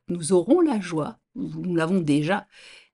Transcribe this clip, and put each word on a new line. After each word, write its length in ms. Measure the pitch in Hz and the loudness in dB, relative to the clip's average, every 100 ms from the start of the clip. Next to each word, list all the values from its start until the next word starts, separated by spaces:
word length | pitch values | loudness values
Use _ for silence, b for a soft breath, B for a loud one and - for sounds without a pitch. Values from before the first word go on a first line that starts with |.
| - | -10
nous 260 | 175 160 | -6 0
aurons 280 | 180 170 359 | 2 4 4
la 200 | 311 214 | 4 0
joie, 380 | 175 156 139 - _ | -4 -4 -6 -10 _
nous 400 | - 160 156 180 | -12 -10 -8 -2
l'avons 260 | 165 160 190 | 0 2 0
déjà, 460 | 147 143 151 - B B B B B | 2 2 0 -2 B B B B B